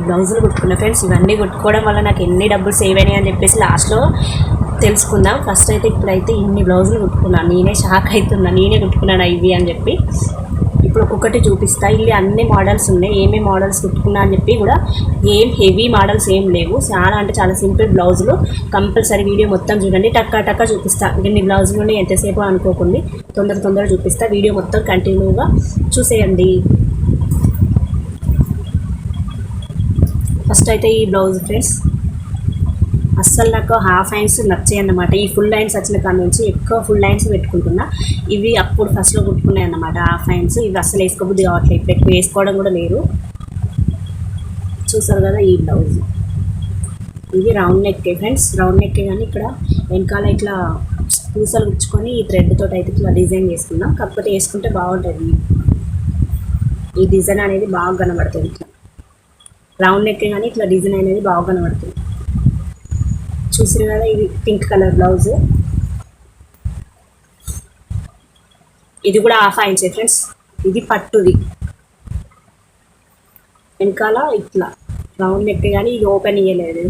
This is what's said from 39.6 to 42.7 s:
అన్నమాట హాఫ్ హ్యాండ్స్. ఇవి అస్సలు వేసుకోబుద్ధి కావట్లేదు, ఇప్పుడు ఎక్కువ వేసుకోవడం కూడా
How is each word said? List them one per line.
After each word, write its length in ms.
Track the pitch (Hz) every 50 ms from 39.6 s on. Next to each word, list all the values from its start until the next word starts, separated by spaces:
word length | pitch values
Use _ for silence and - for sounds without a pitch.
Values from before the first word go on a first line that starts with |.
| 185 175
అన్నమాట 280 | 165 165 165 165 165 170 175
హాఫ్ 200 | 170 175 175 - -
హ్యాండ్స్. 260 | 180 175 175 - - 226 233
ఇవి 120 | 208 185 190
అస్సలు 200 | 170 - - 190 185
వేసుకోబుద్ధి 380 | 185 - - 190 185 196 190 190 180
కావట్లేదు, 280 | 175 175 - - 175 -
ఇప్పుడు 140 | - - 180
ఎక్కువ 160 | - - - -
వేసుకోవడం 380 | 180 180 170 - 202 196 196 196 196
కూడా 120 | 196 196